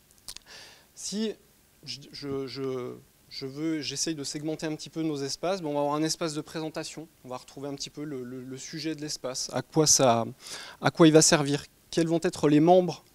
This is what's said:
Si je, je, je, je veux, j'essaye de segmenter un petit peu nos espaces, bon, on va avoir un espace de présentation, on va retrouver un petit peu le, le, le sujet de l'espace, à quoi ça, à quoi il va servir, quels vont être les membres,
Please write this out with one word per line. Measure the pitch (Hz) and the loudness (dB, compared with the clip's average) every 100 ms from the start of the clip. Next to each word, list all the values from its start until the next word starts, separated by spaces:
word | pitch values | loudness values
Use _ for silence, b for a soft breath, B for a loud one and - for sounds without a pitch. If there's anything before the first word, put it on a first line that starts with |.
| _ _ - - B B B B B - | _ _ -20 -20 B B B B B -16
Si | - 196 220 196 _ _ _ _ | -10 -6 -6 -6 _ _ _ _
je, | 143 123 147 | -16 -16 -16
je, | - 143 139 135 | -14 -8 -8 -8
je, | 127 135 131 123 123 127 _ _ | -8 -6 -6 -8 -12 -20 _ _
je | - 135 | -14 -12
veux, | 139 160 160 | -8 -4 -4
j'essaye | 123 135 170 156 | -6 -6 -6 -6
de | |
segmenter | 139 156 151 156 160 | -8 -8 -8 -6 -6
un | |
petit | 156 - | -8 -10
peu | 165 | -6
nos | 160 143 | -4 -4
espaces, | 139 - 165 196 | -6 -6 -4 -4
bon, | 156 | -4
on | |
va | 143 | -2
avoir | 143 | -2
un | 151 | 0
espace | 160 - 170 | -2 -2 -6
de | 151 | -6
présentation, | 147 170 160 160 156 - 160 _ | -8 -10 -8 -8 -10 -14 -18 _
on | 127 | -14
va | 127 | -14
retrouver | - - 139 | -14 -14 -10
un | 139 | -10
petit | - | -12
peu | - | -12
le, | 151 135 | -10 -10
le, | 123 131 | -10 -12
le | 127 131 | -12 -14
sujet | - 160 156 151 | -12 -10 -8 -8
de | |
l'espace, | 151 - 127 131 - | -8 -8 -8 -8 -6
à | 135 | -6
quoi | - 156 151 | -2 2 4
ça, | - 135 117 117 127 B B B B | 6 6 4 0 -8 B B B B
à | 139 | -2
quoi | - 165 | 6 8
il | |
va | 156 | 10
servir, | 160 165 143 143 - _ _ | 8 6 2 -2 -6 _ _
quels | - 170 | -2 0
vont | 165 | 0
être | 185 - 151 | -2 0 4
les | 147 | 6
membres, | 160 185 180 151 _ | 8 6 4 -2 _